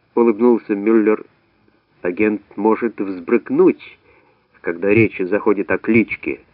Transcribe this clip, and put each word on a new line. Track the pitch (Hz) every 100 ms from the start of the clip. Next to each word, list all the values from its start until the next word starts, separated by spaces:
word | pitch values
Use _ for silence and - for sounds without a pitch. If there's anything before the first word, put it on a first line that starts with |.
| _
улыбнулся | - 117 104 120 113 -
Мюллер. | 101 104 113 107 107 - _ _ _ _ _ _ _
"Агент | 90 87 107 104 - -
может | 110 107 120 -
взбрыкнуть, | 98 92 85 117 - 139 180 - - - _ _ _ _ _ _
когда | 92 85 98
речь | 107 107 -
заходит | 90 101 107 98 95
о | 92
кличке". | - 113 101 - 80 65 _